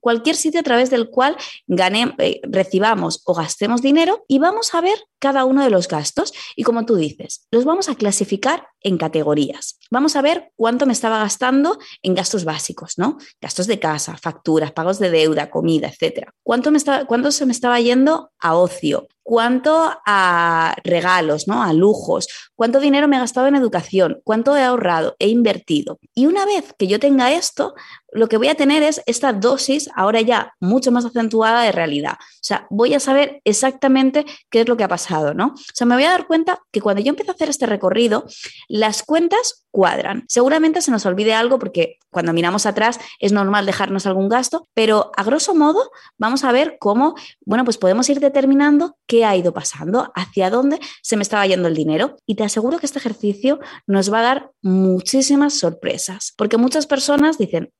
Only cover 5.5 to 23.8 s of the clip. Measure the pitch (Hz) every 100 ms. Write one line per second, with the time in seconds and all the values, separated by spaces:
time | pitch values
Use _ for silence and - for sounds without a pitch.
5.5 | 269 269 190 175 156 147 - 403 - -
6.5 | - 226 233 226 208 156 - - - _
7.5 | 233 262 349 392 269 202 202 202 196 247
8.5 | 311 - _ 202 180 160 160 151 151 143
9.5 | - - - _ 240 302 294 269 - -
10.5 | _ 226 247 269 226 226 220 208 - 254
11.5 | 269 294 427 - - 185 180 180 208 165
12.5 | 156 - 175 165 - 202 302 - _ -
13.5 | - 190 202 160 151 - - 170 156 -
14.5 | 160 151 156 165 196 190 165 160 151 147
15.5 | 160 165 160 - - 165 - - _ -
16.5 | 240 269 302 285 269 277 233 277 285 262
17.5 | 233 247 240 233 247 277 330 - _ 170
18.5 | 165 180 - 156 - - _ - 226 233
19.5 | 254 277 320 320 - - 202 185 175 170
20.5 | 165 165 - 175 175 175 185 156 151 190
21.5 | 226 214 156 196 214 - - - - -
22.5 | _ 226 262 285 277 294 269 240 - 269
23.5 | 285 247 185